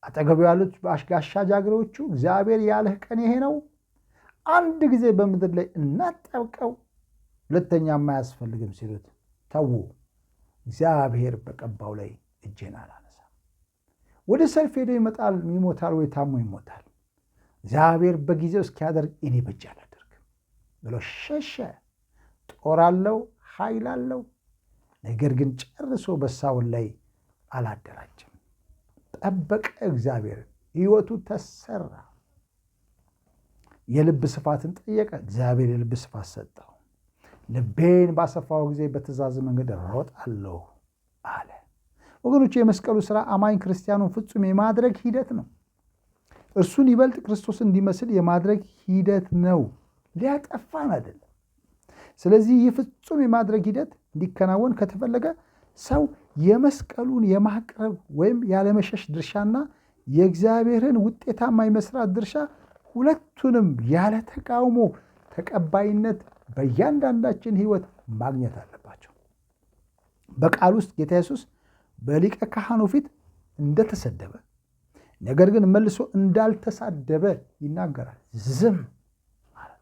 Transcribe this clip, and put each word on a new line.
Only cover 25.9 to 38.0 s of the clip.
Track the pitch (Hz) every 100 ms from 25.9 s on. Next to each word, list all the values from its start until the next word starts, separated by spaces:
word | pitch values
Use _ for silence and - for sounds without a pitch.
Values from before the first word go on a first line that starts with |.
| 254 - 170
በሳውል | 135 - 143 127 120
ላይ | 117 110 - _ _ _ _ _
አላደራጀም። | 131 113 104 - - - _ _ _ _ _ _ _ _ _ _ -
ጠበቀ | 196 190 151 214 214 -
እግዚአብሔርን። | 202 135 120 120 104 110 - _ _ 156
ሕይወቱ | 185 214 202 226
ተሰራ። | - 202 - - - 214 160 - - _ _ _ _ _ _ _ _ _ _ _ _ _ _ _ _ _ -
የልብ | 131 156 147 131
ስፋትን | - 151 147 160 180
ጠየቀ። | - 214 214 -
እግዚአብሔር | 98 107 123 123 123
የልብ | 120 117 123
ስፋት | - 104 101
ሰጠው። | - - - - _ _ _ _ _ _ _ -
"ልቤን | 117 113 101 170 180